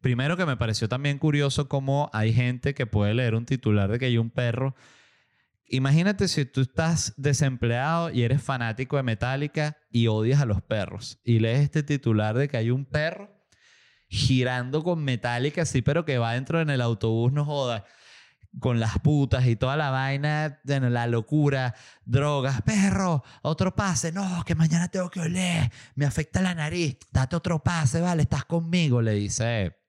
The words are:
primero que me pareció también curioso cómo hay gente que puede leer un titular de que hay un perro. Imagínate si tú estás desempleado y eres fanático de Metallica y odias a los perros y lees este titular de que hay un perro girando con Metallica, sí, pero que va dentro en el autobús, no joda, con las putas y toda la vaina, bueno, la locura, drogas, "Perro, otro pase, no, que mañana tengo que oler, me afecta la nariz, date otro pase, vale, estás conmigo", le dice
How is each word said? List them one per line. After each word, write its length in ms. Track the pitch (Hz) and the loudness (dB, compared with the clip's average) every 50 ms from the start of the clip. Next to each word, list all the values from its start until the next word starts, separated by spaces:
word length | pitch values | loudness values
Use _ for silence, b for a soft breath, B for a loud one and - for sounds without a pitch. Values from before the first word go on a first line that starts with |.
primero 360 | - 131 123 117 131 147 175 180 | 0 0 0 0 0 -2 0 -2
que 80 | 185 160 | 0 -2
me 100 | 131 117 | -2 -2
pareció 320 | 123 113 107 - 117 104 | -2 -2 -2 -2 -2 -2
también 300 | 123 127 139 143 143 139 | -4 -2 -2 -2 -2 0
curioso 500 | - 156 147 147 143 139 131 - 147 135 | 0 0 2 2 0 0 0 -2 -4 -2
cómo 400 | - 139 135 135 139 143 147 - - | -4 -4 -2 0 0 0 -2 -2 -2
hay 200 | 107 110 113 113 | 0 0 2 2
gente 400 | 117 123 123 123 123 - 147 139 | 2 2 2 -2 -2 -4 -6 -4
que 140 | - 131 107 | -4 -6 -2
puede 260 | - 107 104 104 110 | 0 0 2 2 2
leer 220 | 120 127 117 110 | 0 0 0 0
un 100 | 113 117 | -2 -2
titular 460 | - 139 123 - 110 107 104 98 95 | -2 -4 -2 0 2 2 4 2 2
de 80 | 107 120 | 0 0
que 80 | 127 127 | 0 0
hay 100 | 120 117 | 2 2
un 140 | 113 117 | 0 0
perro. 440 | - - 123 120 113 120 127 135 131 b b b b b b b b b b b b b b b b _ _ _ | -2 -2 -2 -2 -2 -2 -4 -4 -6 b b b b b b b b b b b b b b b b _ _ _
Imagínate 600 | - 131 131 139 139 160 175 202 208 196 202 180 | -2 0 2 4 4 4 4 2 2 0 0 0
si 180 | - - 143 | 0 -2 -2
tú 160 | 127 _ 131 | -2 _ -2
estás 520 | 135 127 _ - 160 165 170 151 - - - - | -2 0 _ -2 0 2 0 0 -2 -4 -8 -2
desempleado 920 | 135 147 139 123 151 135 131 120 - 117 117 120 131 151 165 170 170 165 | 0 0 2 4 2 0 0 0 0 0 0 0 0 0 0 0 -2 -2
y 140 | - 123 120 | 0 0 2
eres 180 | 113 127 143 | 2 2 0
fanático 560 | - - 139 123 120 113 110 113 131 123 - 143 | 0 -2 -4 -2 -2 -4 -4 -4 -6 -2 -2 -2
de 60 | 131 | 0
Metallica 720 | 123 113 104 - 123 131 139 143 147 _ 160 151 151 151 _ _ _ | 0 -2 -2 -2 -2 -2 -2 -4 -4 _ -2 -4 -4 -4 _ _ _
y 160 | - 120 117 113 | 0 2 2 4
odias 340 | 107 107 110 117 131 143 | 2 2 2 2 2 2
a 60 | 143 117 | 2 2
los 160 | 101 95 - | 0 -2 -2
perros 560 | _ 107 107 95 87 87 - - - - _ _ | _ -4 -4 -4 -6 -8 -12 -12 -14 -18 _ _
y 140 | - 117 113 | 2 4 4
lees 220 | 110 113 117 135 | 4 4 2 2
este 240 | 143 143 - 156 147 | 2 2 0 -2 -2
titular 520 | 143 147 135 - 120 113 107 107 107 110 | 0 -2 -2 0 2 2 2 2 0 0
de 120 | 120 139 143 | 0 -2 -2
que 100 | - 120 | -2 -2
hay 140 | 110 117 | -2 0
un 140 | 123 135 139 | -2 -2 -4
perro 440 | 127 - 151 151 160 175 190 196 208 _ _ _ _ b b b b b b b b b b b b | -4 -4 -4 -4 -4 -6 -8 -16 -20 _ _ _ _ b b b b b b b b b b b b
girando 760 | - - - - 131 127 123 123 127 123 123 127 135 151 156 | -4 -2 2 2 2 2 2 0 -2 -2 -4 -2 -4 -4 -2
con 200 | 175 175 165 151 | -2 -2 -2 0
Metallica, 600 | 139 127 117 - 120 120 120 127 151 151 - 170 | -2 -2 -2 -2 -2 -2 0 -2 -2 -2 -2 -4
sí, 180 | - - 131 117 | 0 0 0 2
pero 220 | - 147 165 170 | 2 0 0 0
que 120 | 156 139 123 | 0 0 0
va 160 | 117 113 117 | 0 0 -2
dentro 260 | 123 135 - 165 165 | -4 -4 -2 -2 -2
en 120 | 165 151 | 0 0
el 100 | 143 127 | 0 0
autobús, 500 | 123 117 117 104 - 113 110 113 117 123 | 0 0 -2 0 0 0 0 2 2 0
no 140 | 139 147 147 | 0 0 -2
joda, 400 | 147 151 143 135 123 117 110 - B B B B B B B B B B B B - - - | -2 -2 -4 -2 -4 -4 -6 -8 B B B B B B B B B B B B -20 -18 -4
con 200 | - 131 120 117 | -2 0 2 2
las 200 | 113 110 - - | 0 0 0 2
putas 480 | - 147 151 147 139 123 - 131 127 127 | 2 4 4 4 2 2 2 2 4 2
y 100 | 117 110 | 2 2
toda 180 | - 127 135 | 0 -2 0
la 140 | 151 156 139 | 0 -2 0
vaina, 720 | 131 131 131 135 139 139 143 151 151 151 156 151 139 _ _ | 0 -2 -2 -2 -2 -2 -2 -2 0 0 -2 -4 -6 _ _
bueno, 260 | 135 143 139 131 123 | -2 -2 0 2 2
la 180 | 120 120 120 120 | 2 0 0 0
locura, 680 | 117 117 107 - 151 156 147 143 135 135 127 123 113 B B B B B B | 0 0 0 0 2 2 4 4 2 0 -2 -4 -6 B B B B B B
drogas, 560 | - 117 139 143 147 147 143 127 135 135 - | 0 0 2 2 2 0 0 0 0 -2 0
"Perro, 600 | - - 220 208 196 196 190 190 190 180 165 143 B B B B | 0 0 2 2 2 2 2 2 0 0 0 0 B B B B
otro 340 | B 147 156 - 190 185 - | B -4 -2 0 -2 -2 0
pase, 380 | - 208 196 175 139 - 165 160 | 0 0 0 0 -2 -2 -4 -4
no, 300 | 190 202 185 180 175 165 | -4 -4 -4 -4 -4 -2
que 100 | - 170 | -2 2
mañana 320 | 156 165 160 156 170 175 175 | 2 2 2 4 2 0 0
tengo 220 | - 190 180 180 | -2 -4 -6 -4
que 100 | - 185 | -6 -6
oler, 520 | 170 160 175 185 185 180 175 165 147 127 B B B B B | -4 -4 -2 -2 -2 0 0 0 0 -2 B B B B B
me 100 | - 143 | -2 -2
afecta 360 | 143 - - 156 - - 180 | 0 0 -2 -4 -2 0 0
la 140 | 190 185 180 | 0 0 0
nariz, 420 | 165 151 151 160 180 170 147 131 _ - _ | -2 -4 -4 -2 -2 -2 -2 -2 _ -12 _
date 240 | - - 131 127 - | 0 0 0 0 -2
otro 260 | 170 - - 175 156 | -4 -2 -2 -2 0
pase, 380 | - - 175 165 156 135 - 165 | 0 0 0 2 0 2 2 2
vale, 220 | 170 180 175 160 | 0 0 2 2
estás 240 | 151 - - 143 - | 0 0 0 -4 -4
conmigo", 560 | _ 165 170 165 165 170 180 170 147 120 120 | _ -4 -4 -2 0 0 2 2 4 2 2
le 120 | 113 113 107 | 2 2 0
dice 640 | 104 101 101 - - 120 113 120 113 98 85 - _ _ | 0 -2 -2 -2 -2 -2 -2 0 0 -2 -2 -4 _ _